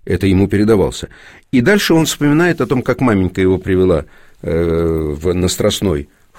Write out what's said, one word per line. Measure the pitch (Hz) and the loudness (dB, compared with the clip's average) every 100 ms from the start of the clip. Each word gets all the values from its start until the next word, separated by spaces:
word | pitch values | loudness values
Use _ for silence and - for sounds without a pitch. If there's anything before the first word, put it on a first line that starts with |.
Это | - 90 95 | -6 -2 0
ему | 92 98 | 2 2
передавался. | 101 104 110 73 - - - - - _ | 0 2 2 0 -4 -12 -16 -20 -20 _
И | 127 | 0
дальше | 120 208 - | 2 2 2
он | 160 156 | 0 0
вспоминает | - 147 151 175 165 | 0 0 2 2 0
о | 127 | -2
том, | 131 | -2
как | 120 123 | -2 0
маменька | 127 101 92 95 | 2 2 0 0
его | 92 92 | 0 0
привела, | - 92 92 82 69 - - - | 0 0 2 0 -2 -14 -20 -12
э, | - 82 85 82 85 80 78 73 | -6 -2 -2 -2 -2 -2 -4 -4
в, | 87 | -4
на | 90 90 | -2 -2
Страстной, | - 107 - 101 76 69 _ _ | 0 -2 -2 -2 -2 -6 _ _